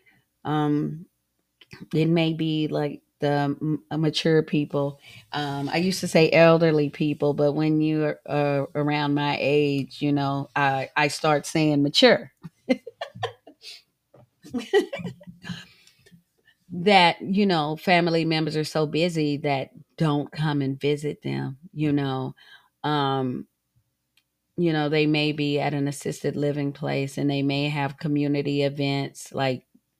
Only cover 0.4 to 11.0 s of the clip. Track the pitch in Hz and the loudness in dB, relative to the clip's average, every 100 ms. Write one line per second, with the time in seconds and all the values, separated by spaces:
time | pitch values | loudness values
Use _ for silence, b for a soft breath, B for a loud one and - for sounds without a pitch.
0.4 | - 151 147 147 151 156 180 _ _ _ | -4 -2 0 0 -2 -8 -16 _ _ _
1.4 | _ _ - - - 156 160 170 160 160 | _ _ -20 -20 -4 0 2 2 2 0
2.4 | 160 156 151 151 147 - _ - 147 147 | -2 -2 -2 -2 -4 -6 _ -4 0 0
3.4 | 143 139 156 156 - 151 156 151 165 156 | 0 -2 -4 -4 -4 -2 0 0 2 2
4.4 | 156 151 147 143 143 139 B B B 147 | 2 -2 -2 -2 -4 -6 B B B -8
5.4 | 147 139 143 165 185 185 175 170 160 160 | -6 -6 -4 -2 0 -2 2 4 6 8
6.4 | 165 165 165 151 147 - 151 147 147 143 | 8 6 4 4 2 0 -2 0 0 2
7.4 | 147 147 156 156 156 156 151 - - 147 | 2 2 2 2 2 0 -2 -4 -4 -2
8.4 | 143 139 131 147 147 147 147 143 147 - | 0 0 -2 -2 -2 0 0 0 0 0
9.4 | 135 147 147 139 127 - 147 143 139 139 | 2 4 2 0 -4 -4 0 0 0 -2
10.4 | 139 143 139 135 131 - | -4 0 0 0 -2 -2